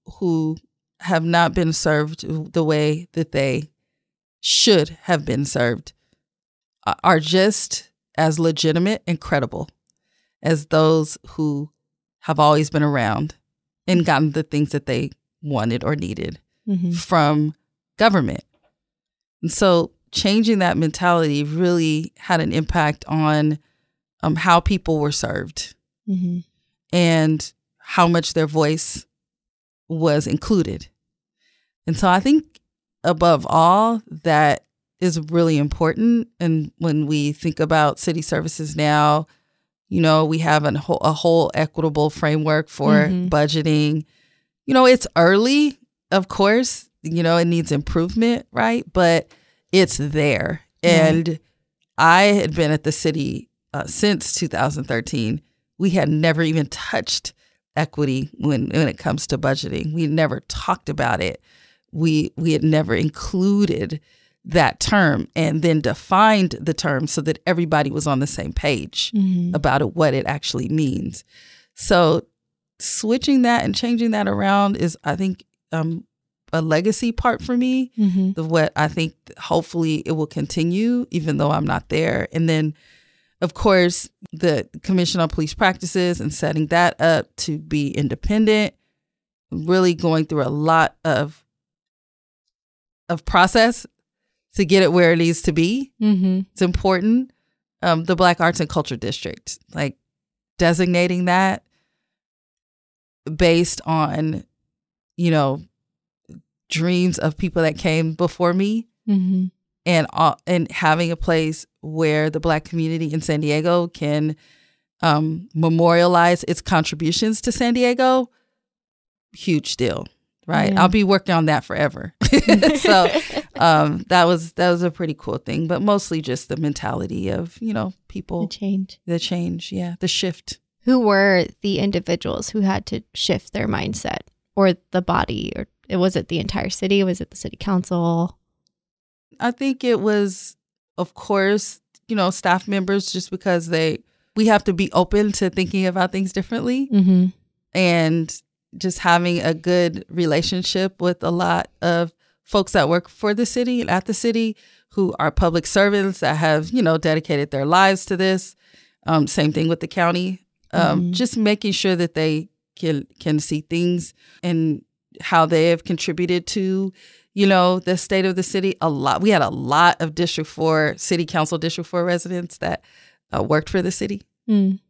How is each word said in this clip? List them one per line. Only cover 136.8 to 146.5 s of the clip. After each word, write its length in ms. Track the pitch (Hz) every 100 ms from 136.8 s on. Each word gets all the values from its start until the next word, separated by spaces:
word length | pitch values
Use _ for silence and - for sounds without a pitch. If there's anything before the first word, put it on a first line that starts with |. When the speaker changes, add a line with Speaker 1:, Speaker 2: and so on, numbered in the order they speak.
| 190 202
Speaker 2:
Was 180 | 185 180
it 100 | -
the 60 | -
city 200 | - -
council? 800 | 202 180 180 175 170 170 175 - _ _ _ _ _ _ _ _ _ -
Speaker 1:
I 100 | 240
think 320 | 247 277 262
it 180 | 247 226
was, 560 | 208 208 202 185 - - _ _ _ -
of 180 | 175
course, 640 | - - 202 196 208 - - _ _ -
you 60 |
know, 160 | 208 185
staff 380 | - 185 185 -
members, 420 | 196 185 196 -
just 180 | 185 -
because 360 | 190 196 175 165
they, 300 | 160 160 - _ _ _ 214
we 100 | 220
have 160 | 208
to 80 | 202
be 200 | 180 190
open 400 | 175 175 208 214
to 180 | - 185
thinking 360 | 190 185 190 185
about 260 | 185 185
things 200 | 190 190
differently. 560 | 208 -